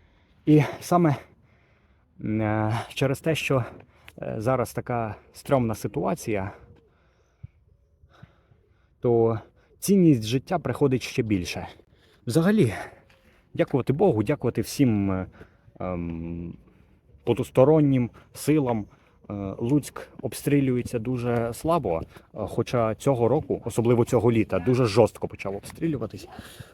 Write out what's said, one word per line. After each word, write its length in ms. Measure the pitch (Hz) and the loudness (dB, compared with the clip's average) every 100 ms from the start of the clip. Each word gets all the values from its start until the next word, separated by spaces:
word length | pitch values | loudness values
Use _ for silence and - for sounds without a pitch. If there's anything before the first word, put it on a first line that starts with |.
| _ _ _ _ - | _ _ _ _ 4
І 160 | 151 131 - | 4 4 -4
саме, 360 | - 175 165 123 - _ _ _ _ _ _ _ _ - | 0 4 4 0 -6 _ _ _ _ _ _ _ _ -12
м, 200 | 123 107 | -4 -2
е, 380 | 107 107 110 113 - | -2 0 -2 -4 -6
через 260 | - 135 139 | -4 -2 -2
те, 140 | 160 | -4
що, 300 | 151 - 135 113 - - _ _ - | -4 -2 -2 -4 -12 -20 _ _ -14
е, 120 | - 110 | -10 -4
зараз 340 | 110 127 110 | -2 -2 -2
така 420 | - - 120 110 - _ | -6 -6 -4 -6 -8 _
стрьомна 420 | - - 139 113 | -12 0 0 0
ситуація, 760 | 107 117 - 185 180 - 101 98 - - - _ _ _ _ _ _ - _ _ _ _ _ _ _ - _ _ _ _ _ _ _ | -4 -6 -4 -4 -4 -4 -4 -6 -10 -20 -20 _ _ _ _ _ _ -20 _ _ _ _ _ _ _ -20 _ _ _ _ _ _ _
то 400 | 123 117 113 113 - _ _ - | 2 4 4 0 -8 _ _ -8
цінність 460 | - 196 165 123 | 2 6 6 4
життя 340 | 107 131 - 180 | 2 -4 -2 -4
приходить 440 | 135 117 143 127 | -2 0 0 0
ще 200 | - - | -4 -4
більше. 440 | 113 98 85 90 82 - _ _ _ _ - | -2 -2 -2 -8 -12 -16 _ _ _ _ -2
Взагалі, 460 | 156 175 220 120 90 - - _ _ _ _ _ | 0 2 2 2 0 -12 -18 _ _ _ _ _
дякувати 380 | - 165 131 - | -4 -2 -2 0
Богу, 300 | 143 202 107 | 2 2 2
дякувати 380 | 101 - 123 117 | 0 0 -2 -4
всім, 500 | 104 - 131 104 98 | -4 2 2 4 0
е, 160 | 92 92 - - _ _ - | -2 -4 -12 -20 _ _ -12
ем, 720 | 92 90 85 82 85 85 85 - - _ _ _ _ - | -8 -6 -6 -8 -8 -10 -10 -14 -20 _ _ _ _ -10
потустороннім 840 | - 117 120 - 131 160 147 131 120 - - | -4 -2 0 4 6 6 4 2 0 -6 -20
силам. 520 | - - 151 127 113 98 _ _ _ - | -8 0 2 2 -2 -6 _ _ _ -12
Е, 40 | 101 95 - | -8 -8 -6
Луцьк 500 | 120 147 - - - - | -2 -2 -2 -14 -18 -12
обстрілюється 760 | 120 - 147 143 131 123 117 120 | -12 -6 0 2 2 0 -2 -6
дуже 560 | 113 127 120 120 117 | -4 -4 -2 -2 -2
слабо, 460 | 117 156 170 107 80 | -4 -2 0 0 -4
е, 60 | - - _ | -6 -16 _
хоча 600 | - 98 - 113 123 110 | -10 -8 -4 -2 0 0
цього 340 | 107 139 123 113 | 0 0 2 2
року, 340 | 147 - 92 | 2 -2 -6
особливо 400 | 117 123 113 120 | -4 -2 2 2
цього 280 | 117 120 113 | 4 2 4
літа, 260 | 113 98 95 | 2 0 0
дуже 280 | 107 127 120 | 0 2 2
жорстко 420 | 104 104 - - | 6 4 4 -12
почав 280 | - 98 98 | -10 -10 -10
обстрілюватись. 720 | - - 165 135 110 - - - - - - | -12 -6 -4 -4 -6 -10 -18 -20 -20 -20 -20